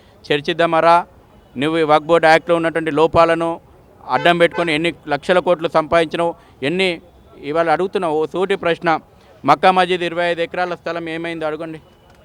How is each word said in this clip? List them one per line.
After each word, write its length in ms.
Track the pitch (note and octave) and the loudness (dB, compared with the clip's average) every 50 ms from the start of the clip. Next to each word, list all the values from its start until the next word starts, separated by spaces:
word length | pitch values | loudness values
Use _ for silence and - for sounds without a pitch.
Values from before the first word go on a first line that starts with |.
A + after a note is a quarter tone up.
| _ _ _ _ - - D3 | _ _ _ _ -6 -4 -4
చర్చిద్దామరా? 720 | D3 C#3+ F3+ E3+ D#3 E3+ E3 E3 D#3+ D#3+ E3+ E3+ F3 F#3 - - - _ _ _ - _ _ - | -4 -4 -4 -2 -2 0 0 2 2 4 4 4 4 2 -2 -12 -20 _ _ _ -20 _ _ -8
నువ్వు 220 | B2 C#3 D#3+ D#3+ E3 | -6 -4 -2 -2 0
ఈ 40 | D#3+ | 2
వక్ఫ్ 240 | D3 D3+ D#3 D3 | 2 2 2 2
బోర్డు 200 | D#3 E3+ E3 D#3+ | 2 2 4 6
యాక్ట్లో 280 | D#3 D#3+ E3 - F3 E3+ | 4 4 4 2 0 0
ఉన్నటువంటి 360 | E3 E3 E3 D3+ E3 D#3+ D#3+ | 0 0 -2 -4 -4 -4 -2
లోపాలను 720 | C#3+ D3 E3 E3 - E3+ E3 E3 E3 E3 E3+ E3 E3 E3 _ _ - - _ _ - - - - | 0 2 2 2 4 4 4 4 2 0 -2 -4 -6 -8 _ _ -20 -20 _ _ -20 -18 -6 -4
అడ్డం 280 | B2+ B2+ B2+ E3+ F3 | -2 2 2 2 4
పెట్టుకొని 360 | E3+ E3+ D#3+ D3+ F3 F3 E3+ D3+ | 4 2 2 2 0 -2 -2 -2
ఎన్ని 200 | D3+ E3 E3+ C#3 - - | -2 -2 -4 -6 -6 -6
లక్షల 320 | D3+ C#3+ C#3+ - - F3+ F3+ | -6 -6 -2 0 0 0 2
కోట్లు 300 | F3 F3+ F3 D3+ E3 D3+ - | 2 0 0 0 -2 -2 0
సంపాదించినావు? 640 | D#3+ D#3 C#3 E3 E3+ E3+ D#3 - E3 E3+ E3+ E3 - - - _ - C3 | -2 0 2 2 0 0 0 -2 -4 -4 -4 -6 -8 -16 -20 _ -8 -6
ఎన్ని, 380 | C#3+ E3+ F#3 F#3+ F#3 E3 - - - - - - - - - | -4 -2 -2 -2 -2 -4 -6 -10 -20 -20 -20 -20 -20 -20 -14
ఇవాళ 300 | B2+ C#3+ D3+ E3 E3 E3 | -8 -4 -2 0 0 0
అడుగుతున్నా 380 | D3+ D#3 F#3 A3 - G3 F3+ D#3+ | 0 0 -2 -2 -4 -4 -4 -2
ఓ 160 | D3+ D#3 D#3 | -2 -2 -4
సూటి 300 | D3+ - E3+ G3 F#3 G3 | -4 -4 -4 -4 -2 -2
ప్రశ్న, 440 | - E3+ E3+ E3 - F3 E3+ D#3+ C#3 - _ _ - - - - - - | -2 -2 -4 -4 -2 -2 -2 -2 -2 -4 _ _ -20 -20 -20 -18 -4 0
మక్కా 260 | C#3 D3+ D#3 F#3+ F#3 | 0 2 4 4 2
మస్జిద్ 320 | F#3 F#3 F3+ F3 F#3 F3 F3 | 4 2 2 0 -2 -2 -4
ఇరవై 220 | E3+ E3 E3+ F3 | -4 -4 -2 -2
ఐదు 160 | F3 E3+ E3 | -2 -2 -4
ఎకరాల 340 | E3+ E3 - F3 F3+ F3 E3+ | -6 -6 -6 -6 -6 -6 -6
స్థలం 340 | - - E3+ E3 E3+ E3+ D#3+ | -8 -8 -8 -8 -8 -8 -8
ఏమైందో 360 | D#3+ E3 E3+ E3+ E3+ D#3+ D#3+ | -8 -8 -8 -8 -8 -6 -6
అడగండి. 360 | D3+ D3+ D3+ E3 D#3+ D#3 D3+ - _ _ _ _ _ _ _ | -6 -6 -8 -10 -12 -14 -16 -20 _ _ _ _ _ _ _